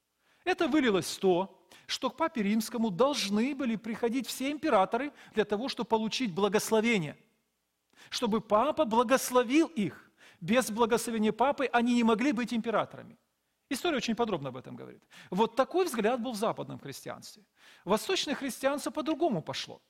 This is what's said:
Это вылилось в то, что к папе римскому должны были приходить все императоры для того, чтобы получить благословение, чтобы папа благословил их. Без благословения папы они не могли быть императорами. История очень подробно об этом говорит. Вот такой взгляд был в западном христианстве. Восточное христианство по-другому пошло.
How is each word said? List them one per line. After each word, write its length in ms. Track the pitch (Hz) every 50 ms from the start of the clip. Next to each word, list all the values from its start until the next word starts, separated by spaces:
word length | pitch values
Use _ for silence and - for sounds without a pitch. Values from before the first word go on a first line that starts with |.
| _ _ _ _ _ _ _ _ -
Это 240 | 349 359 - 349 294
вылилось 480 | 262 311 262 240 196 180 151 - -
в 40 | -
то, 360 | - 190 180 170 190 190 - _ _ _ - - -
что 240 | - - - - 254
к 80 | - -
папе 260 | 320 320 - 247 202
римскому 460 | 196 214 226 220 - - 240 226 226
должны 640 | 180 165 247 277 294 233 196 196 202 208 233 269 294
были 200 | 269 285 233 226
приходить 520 | 202 - 226 226 - - 233 220 269 226 -
все 240 | - - 254 277
императоры 600 | 294 285 - 320 247 202 190 190 - 233 277 294 - - - - -
для 120 | 220 202
того, 240 | - 214 202 247 254
чтобы 180 | - - 226 -
получить 440 | 226 220 220 220 - - 262 214 160
благословение, 840 | 175 202 202 185 208 - - - - 214 233 233 202 156 143 - - _ _ _ _ _ _ _ _ _ _ _ _ _ _ _ _ - -
чтобы 320 | - - 254 220 202 220
папа 440 | - - 208 208 240 294 311 - 311
благословил 840 | 226 214 233 247 220 269 254 - - 247 254 247 214 262 311 330 -
их. 440 | - - 202 151 - - - _ _ _ - - - _
Без 320 | 175 156 220 262 226 -
благословения 600 | 208 220 240 214 233 220 226 247 226 220 214 220
папы 360 | 214 - 233 277 277 - 277 -
они 220 | - 240 233 247 240
не 80 | 240 233
могли 280 | 226 226 202 240 294
быть 220 | 269 214 247 - 247
императорами. 640 | 226 208 233 214 180 143 - - 123 123 113 117 _ _ _ _ _ _ _ _ _ _ -
История 280 | 285 - - 359 311 240
очень 180 | - - 220
подробно 340 | - 240 220 196 156 139 135
об 80 | 123 131
этом 180 | - 135 -
говорит. 280 | - 131 127 123 - _ _ - - - -
Вот 260 | - 185 226 220 -
такой 300 | - 262 - - 349 381
взгляд 360 | 339 262 226 196 214 254 247
был 100 | 220 262
в 60 | 233 196
западном 420 | 226 202 156 - 143 131 139 123
христианстве. 640 | - 139 131 - - - - - - - - - _ _ _ _ _ - - - -
Восточное 500 | 170 202 214 - - 381 - - 311 269
христианство 560 | - 269 277 - - - 269 285 277 - 302
по-другому 500 | - 302 277 302 320 269 330 330 226 160
пошло. 400 | 143 - 131 - - - 120 - _ _